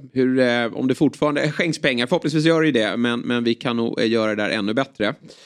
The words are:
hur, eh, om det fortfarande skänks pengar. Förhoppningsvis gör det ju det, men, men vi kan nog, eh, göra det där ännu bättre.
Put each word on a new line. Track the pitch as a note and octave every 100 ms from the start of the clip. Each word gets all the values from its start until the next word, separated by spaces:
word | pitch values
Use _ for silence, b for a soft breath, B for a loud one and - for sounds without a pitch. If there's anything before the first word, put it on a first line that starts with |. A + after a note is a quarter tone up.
| C3
hur, | C3 B2+ C3
eh, | B2 A#2+ A#2
om | F2+ C3
det |
fortfarande | C3 C#3+ - D3 C#3+ D3
skänks | - E3+ D3+
pengar. | D3 A#2+ B2
Förhoppningsvis | F3 D3+ D3+
gör | D#3 D#3+
det | D#3+
ju |
det, | B2 G#2+ G#2+
men, | A#2+ A#2+
men | - A#2+
vi | A#2
kan | A2+ C3 A#2
nog, | A#2 -
eh, | A2+
göra | A2+ G#2+
det | G#2+
där | G2+
ännu | G#2+ G2+
bättre. | A#2 C3+ - G#2 D3+ B B